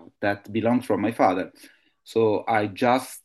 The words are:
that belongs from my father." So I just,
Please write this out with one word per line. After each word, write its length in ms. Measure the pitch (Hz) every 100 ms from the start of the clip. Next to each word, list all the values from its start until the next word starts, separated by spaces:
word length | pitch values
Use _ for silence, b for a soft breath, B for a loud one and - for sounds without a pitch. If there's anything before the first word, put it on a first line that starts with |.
| 85 -
that 320 | 104 101 -
belongs 320 | 107 117 123
from 160 | - 101
my 120 | 101
father." 400 | 117 110 92 87 - b b b b
So 400 | - 110 110 101 -
I 200 | 110 104
just, 560 | 92 123 131 - -